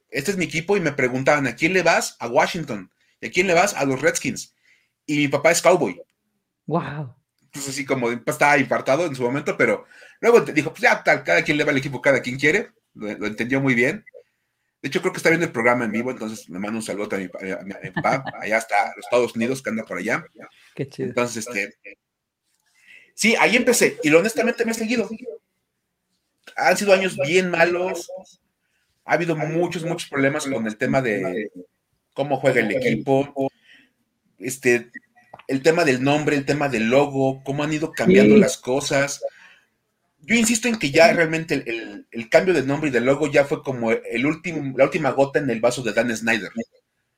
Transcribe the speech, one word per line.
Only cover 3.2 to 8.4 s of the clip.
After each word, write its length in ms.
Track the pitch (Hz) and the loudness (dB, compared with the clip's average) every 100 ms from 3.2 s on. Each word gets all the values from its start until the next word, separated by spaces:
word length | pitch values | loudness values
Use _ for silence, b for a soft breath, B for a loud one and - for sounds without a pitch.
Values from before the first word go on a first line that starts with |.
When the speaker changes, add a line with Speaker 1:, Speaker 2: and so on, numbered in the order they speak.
| 117 | -4
Speaker 1:
a 40 | |
quién 160 | - 190 | -2 2
le 60 | |
vas?". 200 | 165 196 | 4 2
"A 100 | - 139 | 0 -2
los 160 | 131 | 0
Redskins". 540 | 156 165 143 - - _ _ _ _ _ - | 0 0 -4 -8 -12 _ _ _ _ _ -4
Y 120 | 147 | -2
mi 100 | 147 | 0
papá 240 | 143 156 | 2 2
es 100 | 170 | 4
cowboy. 400 | 170 180 117 85 - _ _ _ _ _ - | 4 4 2 -6 -16 _ _ _ _ _ -6
Speaker 2:
Guau. 480 | 156 139 143 135 - _ _ | -4 -4 -10 -12 -16 _ _
Speaker 1:
Entonces, 300 | _ 147 139 | _ -12 -8
así 120 | 135 135 | -8 -4
como, 220 | 131 120 | -2 -2
mi 60 | 120 | -4
papá 160 | - | -4
estaba 260 | 135 | 2